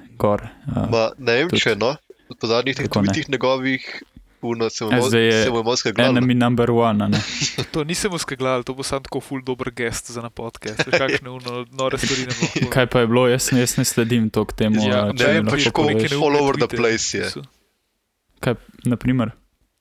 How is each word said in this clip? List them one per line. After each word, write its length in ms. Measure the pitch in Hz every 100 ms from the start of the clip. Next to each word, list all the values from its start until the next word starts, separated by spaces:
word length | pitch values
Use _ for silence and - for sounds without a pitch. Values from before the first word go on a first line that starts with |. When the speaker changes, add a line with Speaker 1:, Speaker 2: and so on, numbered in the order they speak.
| -
Speaker 1:
gor, 320 | - 107 104 107 - 143
uh, 200 | - 101
Speaker 2:
Ma, 240 | 113 113
ne 180 | - 123
vem, 140 | 120 170
Speaker 1:
tudi. 120 | 208
Speaker 2:
če, 140 | -
no. 220 | 104 113 147 _ - _
Po 160 | - 117
zadnjih 300 | 117 127 131
teh 80 |
Speaker 1:
Kako 160 | 120 110
ne? 80 | 98
Speaker 2:
tweetih 200 | 123 139
njegovih, 720 | 131 127 131 131 131 - - - - - _
uno, 300 | 120 117 113
se 160 | -
mu 60 | 113
Speaker 1:
Ja, 80 | 123
Speaker 2:
mos-, 100 | 127
Speaker 1:
zdaj 140 | 117
je 180 | 113 110
Speaker 2:
se 100 | 107
mu 60 | 117
je 60 |
mozga 260 | 113 120 123
glavna. 220 | 101 123
Speaker 1:
enemy 220 | 127 123
number 360 | 123 120 120 117
one, 300 | 117 117 104
a 80 | 104
ne? 100 | 104 - - 143
Speaker 3:
<laughs> 260 | - -
To 100 | 165
nisem 300 | 151 175 208
uskegljal, 500 | 170 - 131 131 127
to 120 | 123
bo 80 | 131
samo 180 | 135 139
tako 200 | 135 139
ful 200 | - 135
dober 300 | 127 123 127
guest 340 | 120 117 - -
za 120 | 120
na 100 | 117
podcast. 480 | - 117 - 107 107
Veš, 140 | 139
kakšne 360 | - 135 135 131
uno 340 | 127 123 123 120
nore 280 | 131 131 131
stvari 320 | 131 135 127
nam 80 | 123
lahko 340 | 160 156 131
Speaker 1:
<laughs> 40 |
Kaj 120 | 135 123
pa 120 | 127
je 80 | 113
bilo? 180 | 123 127
Jaz 220 | 127 -
ne, 120 | 127
jaz 140 | 123
ne 100 | -
sledim 440 | 127 - 113 120 110
toliko 260 | - 104
temu, 240 | - 110 107
Speaker 3:
Ja, 240 | 107 -
Speaker 1:
uh, 40 | 104
Speaker 2:
Ne 100 | 120
Speaker 1:
če 60 |
mi 80 | 123
Speaker 2:
vem, 100 | -
Speaker 1:
lahko 80 | 107
Speaker 2:
pač 120 | 143
tako 180 | 127 -
Speaker 1:
poveš. 120 | - -
Speaker 3:
neke 120 | 110
neuke 180 | 143 151
Speaker 2:
all 80 | 147
over 160 | 139
the 80 | 135
Speaker 3:
tweete, 140 | 120 117
Speaker 2:
place 320 | 117 113 -
je. 140 | 101
Speaker 3:
mislim. 200 | 92 - 135 _ _ _ _ _ _ _ _ _
Speaker 1:
Kaj, 120 | - 113 - -
na 140 | 123 117
primer? 340 | 127 127 110 - _ _ _ _